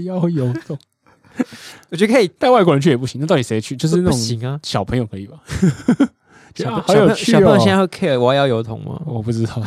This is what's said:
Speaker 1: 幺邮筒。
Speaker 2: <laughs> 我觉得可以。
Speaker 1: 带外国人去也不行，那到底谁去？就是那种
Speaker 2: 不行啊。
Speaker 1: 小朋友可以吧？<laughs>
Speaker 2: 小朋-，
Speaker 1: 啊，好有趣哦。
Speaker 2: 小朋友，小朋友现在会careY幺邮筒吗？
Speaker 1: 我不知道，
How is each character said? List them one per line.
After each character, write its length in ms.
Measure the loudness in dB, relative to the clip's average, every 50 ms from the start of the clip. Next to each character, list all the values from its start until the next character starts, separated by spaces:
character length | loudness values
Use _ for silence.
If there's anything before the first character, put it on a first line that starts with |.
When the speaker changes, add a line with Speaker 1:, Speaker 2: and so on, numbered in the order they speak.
| -8
Speaker 1:
幺 260 | -6 -4 -2 -2 -2
邮 240 | 0 -2 -2 -2 -4 -6 -8
筒。 120 | -10 -14 -14 -14 _ _ _ _ _ _ _ _ _ -8
Speaker 2:
<laughs> 540 | -8 -8 -8 -8 -14 -20 -20 -20 -20 -16 _
我 80 | -4 -2
觉 100 | 0 2
得 60 | 4
可 80 | 2
以。 60 | 2 0
Speaker 1:
带 220 | -2 _ 2 4
外 140 | 4 4 4
国 100 | 4 2
人 80 | 2
去 80 | 2 2
也 60 | 2
不 100 | 2 -2 -6
行， 120 | -6 -8
那 80 | -2 0
到 80 | 0
底 80 | 0 0
谁 160 | -2 -4 -4
去？ 160 | -4 -6 -6
就 140 | -4 -2 0
是 80 | 0 2
那 60 | 2
种 80 | 2
Speaker 2:
不 60 | 0 0
行 300 | -2 -4 -6 -6 -6 -8
啊。 120 | -8 -8 -8
Speaker 1:
小 200 | -6 -4 -4 -4
朋 120 | -2 -2 -2
友 80 | -4
可 120 | -4 -8 -12
以 80 | -14
吧？ 160 | -16 -18 -20 _
<laughs> 1080 | -12 -4 0 0 0 0 0 0 0 2 2 0 -2 -2 _ _ _ _ -20 -20 _ _
Speaker 2:
小 140 | -8 -8 -6
朋-， 60 | -6 -4
Speaker 1:
啊， 40 | 0 2
好 80 | 4
有 180 | 6 6 6 4
趣 200 | 2 2 2 4
哦。 60 | 6
Speaker 2:
小 0 |
朋 20 |
友， 0 |
小 0 |
朋 160 | 6 6 6 6
友 20 |
现 80 | 4 4
在 100 | 4 2
会 100 | 0 -2
careY 460 | -2 -4 -2 -2 0 2 2 2 2
幺 120 | 2 2 0
邮 140 | 0 -2
筒 200 | -4 -6 -10 -10 -10
吗？ 180 | -12 -12 -10 -10
Speaker 1:
我 160 | -8 -8 -6
不 100 | -6 -4
知 120 | -2 -2 -4 -4
道， 140 | -4 -6 -8